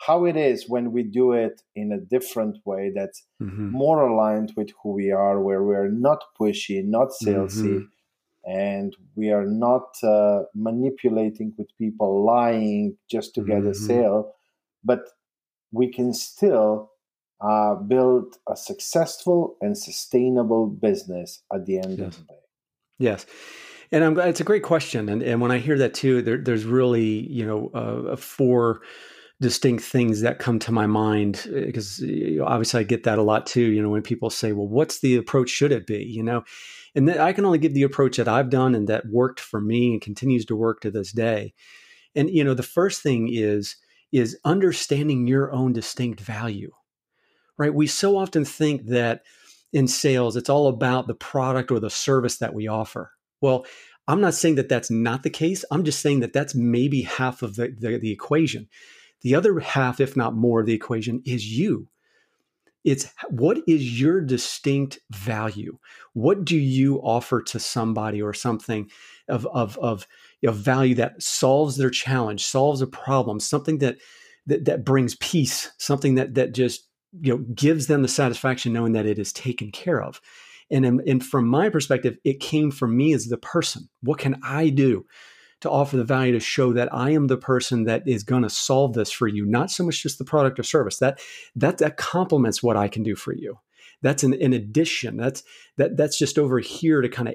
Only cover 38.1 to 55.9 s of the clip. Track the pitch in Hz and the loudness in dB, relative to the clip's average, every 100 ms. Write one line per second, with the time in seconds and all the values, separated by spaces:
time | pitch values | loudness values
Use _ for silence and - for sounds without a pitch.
38.1 | - 110 117 131 127 131 120 104 110 113 | 2 2 2 2 2 4 2 2 -2 0
39.1 | 117 127 - - 110 104 117 123 110 - | 2 2 0 -8 -4 0 2 2 0 -6
40.1 | 101 131 123 110 110 113 113 107 104 95 | -4 0 0 0 -2 0 -2 -4 -6 -6
41.1 | 113 113 107 107 _ - - - - _ | -2 0 0 -4 _ -20 -20 -20 -20 _
42.1 | 147 151 170 139 127 123 - 190 - 151 | -2 2 2 2 0 -2 0 0 0 0
43.1 | 123 113 117 107 104 101 - _ _ - | 0 0 0 0 0 -4 -12 _ _ -2
44.1 | 135 117 - - 185 190 - - 143 151 | 0 0 -2 0 2 2 0 -2 -2 0
45.1 | 131 123 135 139 131 131 117 - - 123 | 0 2 0 0 0 0 0 -4 -6 -6
46.1 | 104 104 107 117 101 - _ _ _ _ | -6 -10 -8 -6 -8 -10 _ _ _ _
47.1 | _ _ _ _ - 151 147 151 - 196 | _ _ _ _ -2 0 2 0 2 2
48.1 | 196 190 165 143 - 151 139 107 123 120 | 2 2 0 -2 -2 0 0 -2 0 0
49.1 | 117 _ _ _ - _ 151 127 - 151 | -4 _ _ _ -20 _ 2 2 2 2
50.1 | 127 120 117 120 143 143 117 131 127 123 | 2 2 -2 0 4 4 2 0 0 -2
51.1 | 113 - 139 127 131 123 120 104 - - | -8 -4 -2 0 0 0 -2 -2 -4 0
52.1 | 135 120 - 110 107 107 107 110 - - | 2 2 -4 -6 -6 -4 -4 -6 -10 -16
53.1 | _ _ - 139 127 127 - - _ - | _ _ -2 2 2 -2 -20 -20 _ -2
54.1 | 170 190 - 170 139 135 123 - 113 117 | 2 2 2 2 2 2 -2 0 -2 0
55.1 | 131 - - 160 185 - 151 156 | -2 -4 -2 -2 -2 -4 -2 -2